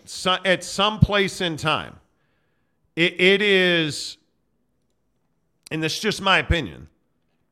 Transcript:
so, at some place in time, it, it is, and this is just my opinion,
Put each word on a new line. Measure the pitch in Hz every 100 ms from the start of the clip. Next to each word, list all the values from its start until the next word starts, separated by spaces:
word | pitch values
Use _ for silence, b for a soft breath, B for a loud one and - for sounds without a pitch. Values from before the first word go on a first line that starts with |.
| -
so, | - 185 185
at | 190 180
some | - - 208 214
place | - 202 190 -
in | 180 143
time, | 156 131 65 - _ _ _ _ _ _ _ _ _ 156
it, | 175 -
it | 185 196
is, | 208 190 180 170 156 - - - _ _ _ _ _ _ _ _ _ _ _ _ _ _ -
and | 156
this | 156 -
is |
just | 214 -
my | 196 170
opinion, | 135 170 101 64 - _ _ _ _ _ _